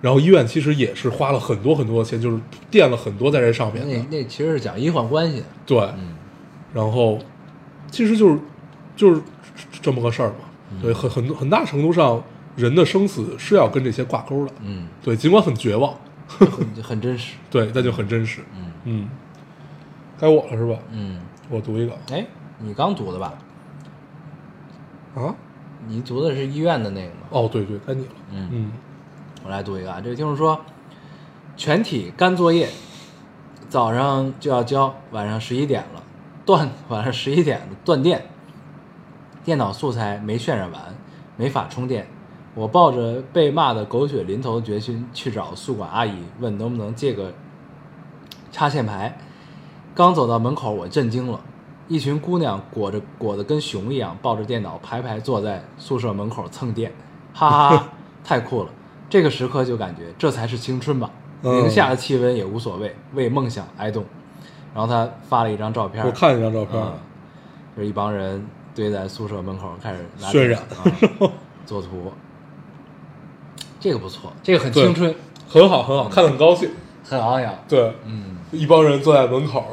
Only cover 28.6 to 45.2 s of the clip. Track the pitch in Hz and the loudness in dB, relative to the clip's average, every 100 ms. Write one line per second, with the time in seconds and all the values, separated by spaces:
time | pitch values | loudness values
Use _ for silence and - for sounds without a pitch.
28.6 | 107 120 - - - - - - 95 98 | -6 -10 -16 -20 -20 -20 -20 -18 -10 -10
29.6 | 98 95 92 90 113 120 151 143 156 156 | -8 -8 -10 -10 -8 -6 -4 0 0 0
30.6 | - - - - - - - - - - | -6 -20 -20 -20 -20 -20 -20 -20 -20 -8
31.6 | - 170 226 127 90 - 180 180 170 170 | 0 0 0 -4 -6 0 0 2 2 2
32.6 | 143 - - - - - - - - - | 0 -6 -18 -20 -20 -20 -20 -20 -20 -20
33.6 | - 135 117 120 139 135 135 135 143 123 | -4 0 2 2 0 0 -2 -6 -2 0
34.6 | 120 139 135 - - 110 104 110 113 123 | 0 2 0 -2 -10 -6 -4 -4 -4 -4
35.6 | 143 113 - 82 - - - - - 175 | -2 -2 -4 -14 -20 -20 -20 -6 2 4
36.6 | 143 117 - 110 120 113 135 151 147 113 | 2 -6 -8 -6 -4 -4 0 2 2 0
37.6 | 95 98 - 151 156 165 - - - - | -6 -8 0 2 2 0 -2 -18 -20 -20
38.6 | - - - - - - - - - 151 | -20 -20 -20 -20 -20 -20 -20 -10 -2 0
39.6 | 101 98 143 113 107 101 107 113 139 120 | 0 -2 -4 -2 -4 -4 -4 -4 -2 -4
40.6 | 90 78 82 - - - - - 127 135 | -4 -10 -16 -18 -20 -20 -18 -6 -4 -2
41.6 | 82 - 127 117 92 - - - - 113 | -6 -6 -6 -6 -8 -16 -20 -20 -16 -8
42.6 | 110 175 165 123 117 123 131 175 151 151 | 0 6 6 4 -2 -4 -2 2 2 2
43.6 | 143 110 104 120 143 135 90 104 127 113 | 0 0 -2 -2 -2 -2 -4 -4 -4 -4
44.6 | 113 104 110 117 123 - | -4 -6 -6 -8 -10 -10